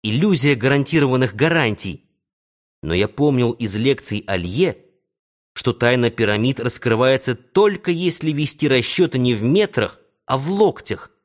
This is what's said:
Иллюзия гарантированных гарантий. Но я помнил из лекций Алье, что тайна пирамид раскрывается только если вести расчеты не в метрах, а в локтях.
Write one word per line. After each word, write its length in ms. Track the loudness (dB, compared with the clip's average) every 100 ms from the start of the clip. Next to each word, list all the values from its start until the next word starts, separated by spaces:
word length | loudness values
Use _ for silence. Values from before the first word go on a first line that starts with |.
Иллюзия 520 | -4 0 2 2 2
гарантированных 800 | 0 2 0 2 0 2 2 0
гарантий. 680 | 0 0 2 0 -2 -8 -10 _ _ _ _ _ _ _ _
Но 100 | -4
я 160 | -2 -2
помнил 440 | 0 0 2 0
из 220 | -2 -6
лекций 480 | -2 0 0 -2 -6 -4
Алье, 580 | -4 -4 0 -2 -2 _ _ _ _ _ _ _
что 180 | -6 -4
тайна 380 | 0 2 2 0
пирамид 500 | 0 0 2 0 -2
раскрывается 760 | -4 -4 0 2 2 2 0
только 560 | -6 _ 2 2 2 -4
если 420 | -2 -2 -2 -4
вести 360 | -2 -4 -2 0
расчеты 500 | 2 0 0 0 2
не 160 | 0
в 80 | 0
метрах, 560 | 2 2 2 0 -4 -6 _ _ _
а 100 | -4
в 140 | -2
локтях. 600 | 2 2 2 -8 -10 -10 _